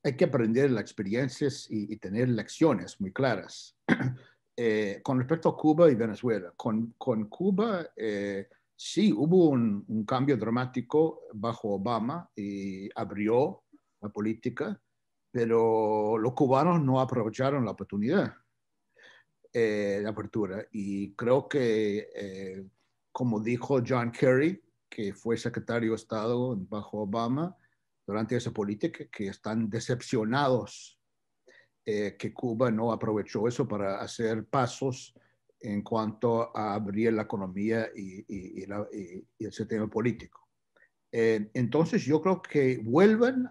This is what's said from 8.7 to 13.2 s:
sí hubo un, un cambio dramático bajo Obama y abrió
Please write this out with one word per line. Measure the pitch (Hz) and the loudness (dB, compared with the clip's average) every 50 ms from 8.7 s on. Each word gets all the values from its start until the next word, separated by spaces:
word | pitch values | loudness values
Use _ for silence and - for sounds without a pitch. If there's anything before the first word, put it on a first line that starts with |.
| _ | _
sí | - - - - 170 208 208 | -16 -14 -6 0 2 4 4
hubo | - - 139 165 180 185 170 156 | 4 4 4 4 6 6 6 6
un, | 139 123 117 110 101 101 - | 6 4 2 2 0 -2 -4
un | - 110 110 104 | -4 -4 -4 -2
cambio | - 135 127 135 143 139 | 0 0 2 2 2 2
dramático | 107 107 113 113 123 127 123 - 127 120 - - 151 165 160 - - - - - | 2 0 0 0 -2 -2 -2 -4 -6 -4 0 2 2 2 2 0 -6 -14 -14 -10
bajo | 104 101 117 107 - - 104 101 | -6 -4 -4 -4 -4 -2 -2 -2
Obama | 98 98 120 120 110 110 123 156 175 175 - _ | 0 0 0 0 0 -2 -2 -4 -6 -10 -12 _
y | 113 101 101 101 98 98 98 95 95 98 110 - | -10 -8 -6 -6 -6 -6 -8 -8 -8 -10 -10 -8
abrió | 117 110 98 101 101 | -8 -8 -6 -4 -2